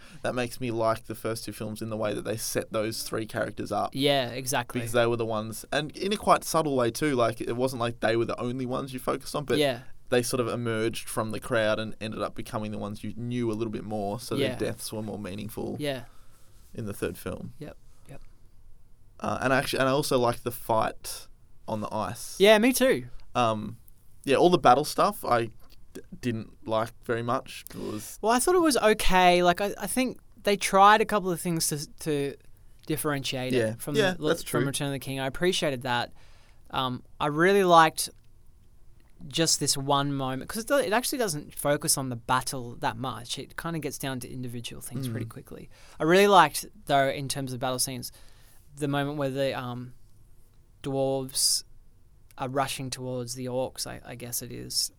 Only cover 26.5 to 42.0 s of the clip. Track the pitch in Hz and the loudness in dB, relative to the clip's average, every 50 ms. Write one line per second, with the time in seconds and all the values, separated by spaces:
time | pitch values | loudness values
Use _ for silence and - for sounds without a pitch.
26.5 | - - - - 110 110 113 120 - - - - 120 113 117 117 123 131 - - | -16 -14 -6 -2 0 0 0 -2 -6 -10 -6 -4 -4 -2 0 -2 -2 -2 -4 -6
27.5 | - - - - - - 95 98 104 107 110 - - - - 208 233 254 247 359 | -14 -16 -16 -14 -12 -10 -8 -8 -8 -8 -10 -10 -10 -2 2 2 4 4 4 4
28.5 | 359 370 339 320 254 226 - 214 214 214 - - 185 185 185 180 180 180 175 175 | 6 6 6 6 4 6 6 6 6 8 6 8 8 10 8 8 8 8 6 6
29.5 | 175 - 202 208 - - - 190 - 254 254 254 - - - - - - - - | 4 4 2 -4 -4 -4 -6 -4 0 0 0 -2 -2 -8 -14 -20 -14 -6 0 0
30.5 | 208 196 - - - 196 196 202 214 220 220 214 214 214 180 190 175 160 - 185 | 0 0 2 4 6 10 10 10 10 8 6 4 0 0 0 0 -2 -2 -2 -2
31.5 | 170 165 156 - 160 147 147 - - - - 170 147 143 139 139 - - - - | 0 0 0 0 -2 -4 -6 -8 -12 -8 -4 -2 0 0 0 -2 -4 -8 -14 -20
32.5 | - - - - - - - - 156 143 - 156 147 139 131 - - 131 127 127 | -20 -20 -20 -20 -20 -14 -6 -4 -4 -2 0 -2 -2 -2 -2 -4 -4 -4 -2 0
33.5 | 127 127 113 110 110 113 - - 147 143 208 185 180 175 156 151 165 165 - - | 2 2 2 2 0 -4 -6 -2 0 2 2 2 2 0 0 0 0 0 -2 -2
34.5 | - 147 139 139 135 - 151 143 139 131 127 - 135 135 131 135 131 - 175 180 | 0 0 0 0 0 -2 -2 -4 -4 -4 -6 -6 -4 -2 -2 -2 -2 0 0 0
35.5 | 190 - - 156 135 127 127 127 123 120 113 - - - - - - - - - | 2 2 0 0 -2 -2 -2 -2 -2 -2 -2 -4 -8 -14 -20 -20 -20 -20 -20 -20
36.5 | - - - - - 143 131 127 123 123 - - - - 143 151 147 151 165 185 | -20 -20 -16 -8 -4 -2 -2 -2 -4 -6 -10 -12 -8 -4 -2 -2 2 4 4 6
37.5 | 196 202 190 180 175 165 160 160 - - - - - - - - - - - - | 6 6 8 8 10 10 10 8 6 0 -6 -6 -6 -14 -20 -20 -20 -20 -20 -20
38.5 | - - - - - - - - - - - - - - 175 156 127 - 165 156 | -20 -20 -20 -20 -20 -20 -20 -20 -20 -20 -20 -20 -20 -16 -14 -6 -2 0 2 2
39.5 | - - 151 139 - 143 135 139 143 139 139 143 139 139 135 131 131 131 - - | 2 2 2 0 0 0 0 2 2 2 2 0 -2 -2 -2 -2 -4 -6 -6 -8
40.5 | - 220 220 - 294 285 247 - 196 226 247 - - 269 240 208 151 147 - - | -8 -8 -4 0 2 2 2 2 2 0 0 0 -2 -2 -2 -2 -2 -6 -8 -10
41.5 | - - - 147 143 151 - 156 - - | -10 -4 0 0 0 2 2 0 0 0